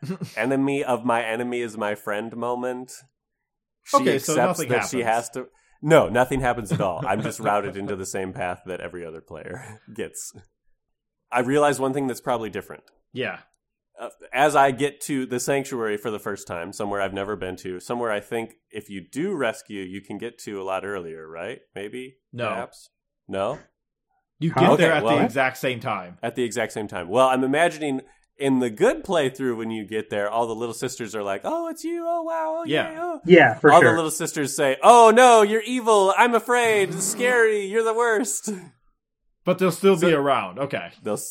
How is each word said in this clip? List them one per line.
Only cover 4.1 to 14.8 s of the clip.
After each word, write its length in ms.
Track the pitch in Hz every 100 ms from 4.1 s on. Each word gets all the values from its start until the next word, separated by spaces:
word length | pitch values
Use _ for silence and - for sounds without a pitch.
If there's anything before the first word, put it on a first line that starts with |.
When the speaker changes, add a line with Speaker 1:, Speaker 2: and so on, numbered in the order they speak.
| 139
Speaker 1:
so 140 | 190
Speaker 2:
accepts 260 | 254 - -
Speaker 1:
nothing 100 | 135
Speaker 2:
that 180 | 123 101
she 140 | 131
Speaker 1:
happens. 240 | 117 113 117
Speaker 2:
has 40 |
to. 160 | - 123 _ _ _
No, 280 | 147 156 92
nothing 320 | 117 127 135
happens 320 | 127 120 107
at 80 | 160
all. 220 | 101 85 -
I'm 160 | 104
Speaker 1:
<laughs> 60 | 110
Speaker 2:
just 100 | 107
routed 380 | 110 104 101 95
into 180 | 98
the 100 | 98
same 280 | 95 101 95
path 300 | 90 90 90 -
that 140 | 90
every 260 | 87 87 82
other 140 | 80
player 600 | - 80 - 90 123 107 -
<laughs> 80 |
gets. 380 | 107 90 - - - - _ _ _ _ _ _ _ _
I 100 | 120
realize 380 | 123 147 147 131
one 140 | 135
thing 140 | 135 135
that's 120 | 117
probably 300 | - 120 110
different. 320 | 95 - 82 _ _ _
Speaker 1:
Yeah. 260 | 120 113 87 - _ _ _ _ -
Speaker 2:
Uh, 100 | 110 - -
as 240 | 123 151 143
I 140 | 139
get 280 | 123